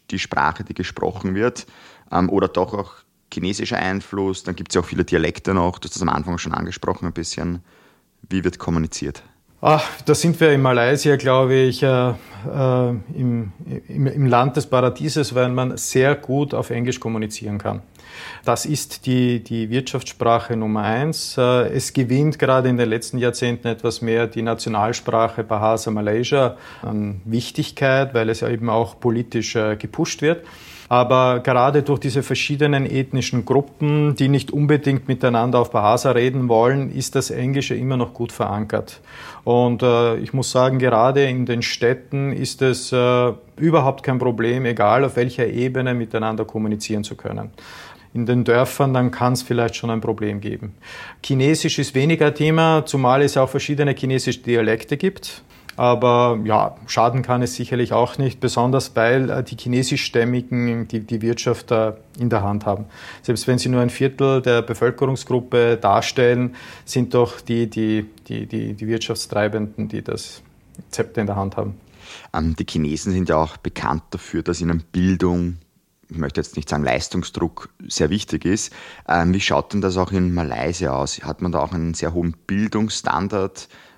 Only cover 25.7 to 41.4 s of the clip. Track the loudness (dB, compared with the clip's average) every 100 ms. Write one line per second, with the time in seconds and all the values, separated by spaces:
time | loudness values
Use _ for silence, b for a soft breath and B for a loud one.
25.7 | 2 -2 -2 0 0 2 2 2 -2 B
26.7 | B -6 -4 -4 -6 -4 -4 -4 -6 -6
27.7 | -2 2 2 2 0 0 0 -2 -2 0
28.7 | 0 0 -2 0 0 -2 -4 -2 0 0
29.7 | -2 -6 -4 -4 0 0 0 B B B
30.7 | B 0 2 6 4 4 2 2 4 4
31.7 | 4 2 0 0 -2 -2 -2 -2 0 2
32.7 | 2 0 -2 -2 -2 -2 -2 2 2 2
33.7 | -2 0 2 2 2 2 2 0 0 2
34.7 | 2 2 0 -2 0 2 2 4 2 2
35.7 | 2 4 4 4 2 2 0 2 4 4
36.7 | 2 -2 -6 -2 -2 -2 -2 -2 -2 -2
37.7 | -4 -2 -2 -2 -6 -8 -4 -4 -2 -2
38.7 | -4 -6 -14 B B B B 2 4 4
39.7 | 2 4 4 2 0 -2 -4 0 2 2
40.7 | 2 4 4 4 4 2 0